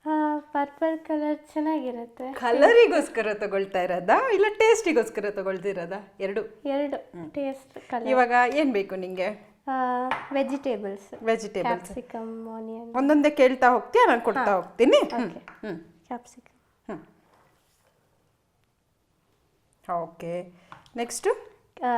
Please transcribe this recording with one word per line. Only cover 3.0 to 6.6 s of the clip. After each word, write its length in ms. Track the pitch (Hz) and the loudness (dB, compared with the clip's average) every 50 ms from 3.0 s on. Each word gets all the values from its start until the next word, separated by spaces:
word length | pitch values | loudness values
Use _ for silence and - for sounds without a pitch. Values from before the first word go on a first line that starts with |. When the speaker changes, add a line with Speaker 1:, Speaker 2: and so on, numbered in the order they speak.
| - - - 226 214 214 208 | -2 -2 -4 -4 -2 -2 -2
Speaker 2:
ತಗೊಳ್ತಾ 480 | 208 220 190 190 196 196 196 - 185 | -4 -4 -2 -2 -2 -4 -2 -2 -2
ಇರೋದಾ 480 | 180 180 175 - - 190 247 392 508 523 | -2 -2 -2 -2 2 2 2 4 4 2
ಇಲ್ಲ 140 | 415 381 403 427 415 427 | 2 4 2 2 4 4
ಟೇಸ್ಟಿಗೋಸ್ಕರ 720 | 440 440 453 453 - 339 - 240 214 220 - 214 196 208 | 4 4 4 4 2 2 2 2 0 0 -6 -6 -6 -6
ತಗೊಳ್ತಿರೋದಾ? 840 | 202 196 190 190 190 185 170 202 190 180 175 170 190 208 - - _ - | -6 -4 -4 -4 -4 -4 -4 -6 -4 -6 -8 -8 -10 -12 -12 -18 _ -8
ಎರಡು. 480 | 190 190 202 220 196 - - - | -6 -4 -4 -4 -6 -6 -14 -10